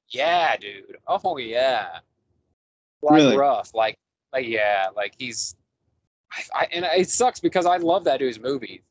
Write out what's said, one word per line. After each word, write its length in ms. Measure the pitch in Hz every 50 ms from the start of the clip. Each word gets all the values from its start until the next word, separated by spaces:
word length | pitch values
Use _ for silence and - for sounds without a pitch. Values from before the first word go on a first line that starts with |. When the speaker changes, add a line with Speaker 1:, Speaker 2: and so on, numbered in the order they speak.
| _ _
Speaker 1:
yeah, 460 | 117 127 143 165 175 175 160 143 110
dude. 400 | 98 98 101 101 98 98 - - - _ -
Oh, 280 | 175 196 - 190 160 135
yeah. 600 | 120 110 113 123 131 135 127 110 98 90 82 85 - _ _ _ _ _ _ _ _ _ _ _ _ _ _ _ _ _ _ _
Like, 120 | - 147 151
Speaker 2:
Really? 220 | 156 147 131 127
Speaker 1:
rough. 380 | 139 143 143 123 104 - - -
Like, 240 | 110 110 110 104 - _ _ _ _ _ _
like, 140 | 135 135 127
yeah, 420 | 113 113 110 107 104 104 98 95 95 95
like, 200 | 104 101 104 - -
he's, 380 | 131 123 110 107 - - - _ _ _ _ _ _ _ _ _ _ _ _ _ _ _
I, 100 | - - - - - 127
I, 60 | 160 -
and 120 | 160 170 180
it 260 | 165 160 185 180 -
sucks 300 | - - 240 247 - -
because 260 | - 160 - 185 175
I 120 | 175 180 180
love 260 | 170 165 175 202 170
that 140 | 160 135 135
dude's 180 | 135 127 113 107
movies. 440 | 117 131 143 131 113 95 95 92 _ _